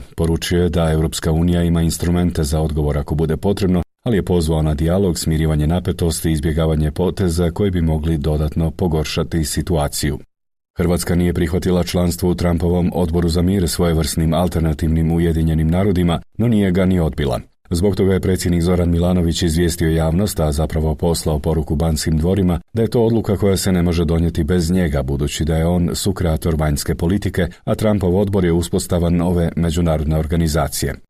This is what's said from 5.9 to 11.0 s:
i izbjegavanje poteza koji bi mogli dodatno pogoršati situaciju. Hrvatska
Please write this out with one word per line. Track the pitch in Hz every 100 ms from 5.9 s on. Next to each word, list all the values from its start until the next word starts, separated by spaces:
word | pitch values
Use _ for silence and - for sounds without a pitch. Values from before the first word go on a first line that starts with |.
| 85 85 80 85
i |
izbjegavanje | 80 78 78 80 78 78
poteza | 73 90 76 92 82 87
koji | - 104
bi | 90
mogli | 80 78 78 80
dodatno | 73 76 78 82 80
pogoršati | - 92 78 76 - 76 85
situaciju. | 73 - 76 82 73 - 76 64 - _ _ _ _ -
Hrvatska | 85 90